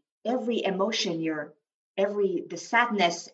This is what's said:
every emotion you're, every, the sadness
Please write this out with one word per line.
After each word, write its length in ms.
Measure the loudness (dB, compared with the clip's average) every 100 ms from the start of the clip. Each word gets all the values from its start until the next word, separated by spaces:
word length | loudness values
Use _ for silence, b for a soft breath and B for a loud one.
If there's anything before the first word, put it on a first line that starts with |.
| _ _ -2
every 380 | -2 0 0
emotion 560 | 0 0 0 0 -2 -2
you're, 320 | -2 -4 -8 -14 _ _ _ 0
every, 460 | 0 2 0 0 -6
the 80 | -10
sadness 720 | 0 2 4 4 2 0 -8